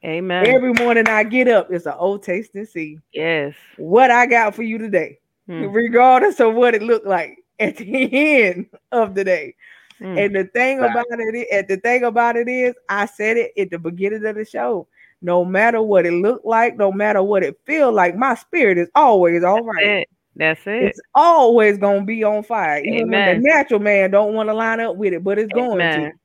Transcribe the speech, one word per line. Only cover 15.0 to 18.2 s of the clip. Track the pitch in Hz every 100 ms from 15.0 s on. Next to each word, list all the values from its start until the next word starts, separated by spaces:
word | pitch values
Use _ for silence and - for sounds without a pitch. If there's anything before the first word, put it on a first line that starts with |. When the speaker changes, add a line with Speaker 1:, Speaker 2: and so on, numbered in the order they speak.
| _ _
Speaker 2:
No | 175 175
matter | 180 185 226 233
what | 220 196 180
it |
looked | 175 202 240 214
like, | 226 240 240
no | 202
matter | 190 208 208
what | 196 202
it | - - -
feel | 311 269
like, | 214 180
my | 175